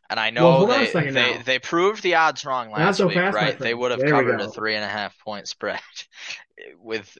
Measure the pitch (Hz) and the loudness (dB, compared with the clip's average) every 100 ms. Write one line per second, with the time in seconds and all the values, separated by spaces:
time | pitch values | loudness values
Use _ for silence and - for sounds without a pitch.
0 | - - 110 117 170 - 208 247 226 180 | -6 -2 0 4 6 6 4 2 2 0
1 | 143 135 123 - 127 127 - 170 196 214 | 0 2 0 0 -2 -4 0 2 2 0
2 | 190 165 160 135 143 131 113 107 175 196 | 0 2 2 0 -4 -4 -4 0 0 2
3 | 185 180 185 107 107 - 117 120 123 123 | 2 2 0 0 0 -2 -2 -2 0 0
4 | 143 143 123 110 101 110 107 107 101 104 | 2 2 2 0 -4 -6 -4 -4 -4 -6
5 | 98 - - 101 - - 104 - - - | -8 -10 -12 -12 -12 -8 -6 -6 -10 -18
6 | - - - - - - - 80 113 110 | -18 -16 -14 -14 -16 -20 -20 -18 -8 -8
7 | 95 | -8